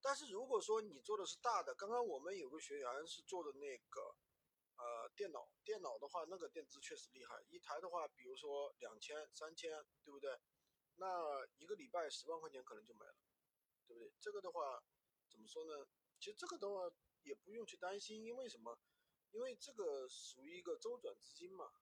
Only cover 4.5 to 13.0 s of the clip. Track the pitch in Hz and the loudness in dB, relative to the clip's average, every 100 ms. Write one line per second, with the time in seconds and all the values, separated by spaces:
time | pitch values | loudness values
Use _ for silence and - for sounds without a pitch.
4.5 | _ _ - 120 117 113 - 196 139 - | _ _ -4 0 0 0 -2 -2 -2 -6
5.5 | _ - 214 165 120 - 180 160 185 160 | _ -2 0 2 0 0 0 2 0 -2
6.5 | 165 143 139 - 147 - 127 120 117 101 | -4 -6 -8 -6 -6 -8 -12 -10 -10 -10
7.5 | 170 - 147 180 170 151 - 123 131 147 | -14 -2 -2 2 2 0 -4 -10 -6 0
8.5 | 143 143 - 120 107 151 147 151 - 156 | 2 0 -2 -8 -6 -4 -4 -4 -6 -6
9.5 | 165 165 156 151 _ - 139 139 127 _ | -2 -2 -2 -6 _ -12 -2 0 0 _
10.5 | _ _ _ _ - 185 180 156 143 127 | _ _ _ _ -2 2 4 4 4 0
11.5 | _ 160 208 156 175 156 - - 165 160 | _ -4 -4 2 4 4 0 -2 -2 -2
12.5 | 135 127 113 110 113 | -6 -8 -10 -12 -16